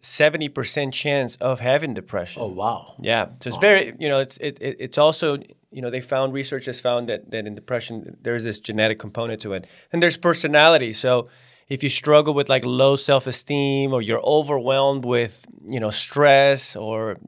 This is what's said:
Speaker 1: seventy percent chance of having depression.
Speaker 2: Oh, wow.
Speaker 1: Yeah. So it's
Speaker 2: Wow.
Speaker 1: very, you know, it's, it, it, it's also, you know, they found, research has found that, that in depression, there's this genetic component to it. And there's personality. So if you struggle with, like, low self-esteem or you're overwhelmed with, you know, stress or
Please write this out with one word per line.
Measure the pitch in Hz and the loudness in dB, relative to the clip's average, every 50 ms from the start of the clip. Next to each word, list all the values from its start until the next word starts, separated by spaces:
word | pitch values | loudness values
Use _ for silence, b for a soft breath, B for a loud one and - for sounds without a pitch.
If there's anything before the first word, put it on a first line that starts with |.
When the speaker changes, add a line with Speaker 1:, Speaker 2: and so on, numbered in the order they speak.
Speaker 1:
seventy | - - - - 147 156 151 160 151 143 | -8 -6 2 2 2 2 2 0 -6 -6
percent | - 139 120 - - 151 143 135 127 | -6 -6 -6 -4 -4 -4 -4 -4 -6
chance | - - 151 143 139 131 117 - | -6 -4 -2 0 0 -2 -4 -6
of | - - 131 131 117 | -4 -4 -4 -2 -2
having | 117 127 135 151 160 143 113 | 0 0 0 0 0 -4 -8
depression. | 95 92 - - 98 90 - - - | -10 -10 -8 -8 -8 -8 -8 -10 -10
Speaker 2:
Oh, | 117 | -10
wow. | 101 92 92 101 117 113 92 - - - - | -8 -6 -4 -4 -4 -4 -4 -10 -16 -18 -8
Speaker 1:
Yeah. | - - 120 - 92 - - - | -2 0 0 0 0 -4 -8 -12
So | - 143 | -12 -10
it's | - | -2
Speaker 2:
Wow. | - | 2
Speaker 1:
very, | 190 208 202 196 - - - 123 | 4 6 6 6 2 -2 -8 -6
you | 156 147 | -4 0
know, | 139 135 | 0 0
it's, | 135 131 - | -2 -4 -8
it, | - - 143 143 - | -10 -10 -10 -8 -8
it, | - 135 - - | -10 -10 -8 -8
it's | 123 123 - | -12 -6 2
also, | 151 147 156 151 - 170 156 143 139 - - _ _ _ _ | 4 4 4 4 2 -2 -2 -2 -4 -8 -16 _ _ _ _
you | - 135 | -14 -10
know, | 127 120 | -8 -8
they | 117 131 | -8 -8
found, | 123 - 143 131 135 131 131 | -6 -4 -2 -2 -2 -2 -2
research | 139 135 - 147 127 - | -6 -8 -6 -8 -8 -8
has | 135 120 - | -10 -12 -4
found | - 127 123 120 120 117 | -2 0 0 0 -2 -4
that, | 110 - - - | -6 -8 -8 -10
that | - 113 104 | -10 -8 -8
in | 107 104 | -10 -12
depression, | - - - 127 117 - - 117 113 - - - _ | -14 -8 -6 -6 -6 -6 -8 -12 -12 -14 -16 -20 _
there's | - 113 120 120 113 | -6 -4 -4 -4 -4
this | 113 104 | -6 -8
genetic | - - - 107 107 110 110 110 | -8 -10 -6 0 0 2 2 0
component | - - 104 - 120 117 117 110 107 - | -2 -8 -10 -8 -6 -6 -6 -8 -8 -8
to | 104 95 | -8 -8
it. | 92 92 b b b b b - | -8 -10 b b b b b 0
And | 170 | 2
there's | 170 170 165 | 2 2 2
personality. | - - 175 160 - - 147 147 147 151 165 165 147 127 113 | 2 0 0 0 0 -2 2 4 6 8 8 6 6 2 -2
So | 110 - - 127 127 123 120 b b b b b b b b b | -6 -4 0 2 2 2 0 b b b b b b b b b
if | 139 127 147 | -8 -4 -4
you | 135 | -4
struggle | - - - 147 151 151 151 151 147 | -4 -2 2 6 6 6 6 4 0
with, | 139 139 135 | 0 2 2
like, | 131 131 120 | 0 0 0
low | 123 123 127 135 139 139 | -2 0 4 4 4 4
self-esteem | 139 - - 139 131 - 131 123 - - - 143 143 139 139 139 139 139 135 135 | 2 2 2 2 2 2 -2 -8 -10 -8 -4 -2 -2 0 0 0 0 0 0 -2
or | 123 | -2
you're | 110 104 113 - | -2 -2 -2 0
overwhelmed | - - 151 156 147 139 147 131 120 127 135 139 139 139 139 135 123 | 2 2 2 2 2 0 -4 -2 0 0 0 2 2 2 0 -2 -2
with, | 120 123 120 120 107 - - - - - - - | -2 0 0 -2 -2 -8 -16 -20 -20 -20 -20 -12
you | 98 127 123 | -8 -6 -4
know, | 110 107 | -4 -4
stress | 104 - - - - 143 147 143 139 139 139 139 139 131 - - - | -4 -4 -6 -4 0 4 6 6 8 8 6 4 2 2 -2 -10 -10
or | - 110 107 113 110 113 110 95 - - | -8 -8 -6 -6 -4 -6 -6 -8 -10 -14